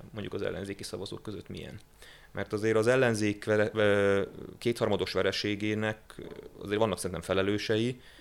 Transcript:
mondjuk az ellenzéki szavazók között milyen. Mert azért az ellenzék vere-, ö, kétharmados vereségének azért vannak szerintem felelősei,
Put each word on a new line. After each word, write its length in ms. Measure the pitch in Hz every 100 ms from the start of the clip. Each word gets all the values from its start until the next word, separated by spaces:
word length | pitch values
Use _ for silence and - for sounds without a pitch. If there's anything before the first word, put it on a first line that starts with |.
| -
mondjuk 220 | 110 101
az 80 | 101
ellenzéki 420 | 98 87 98 98
szavazók 400 | - - 95 -
között 260 | - - -
milyen. 300 | 87 76 - - - - - -
Mert 220 | 98 98
azért 220 | 107 110 110
az 120 | 113
ellenzék 580 | 131 123 107 104 104 -
vere-, 260 | 107 107
ö, 480 | 110 104 101 101 98 - - - -
kétharmados 540 | 120 117 110 98 95
vereségének 840 | 95 95 - 104 101 104 107 107 107 - - - - - -
azért 180 | 98 104
vannak 180 | 110 87
szerintem 240 | 92 85
felelősei, 800 | 87 92 98 104 - 110 117 127 - -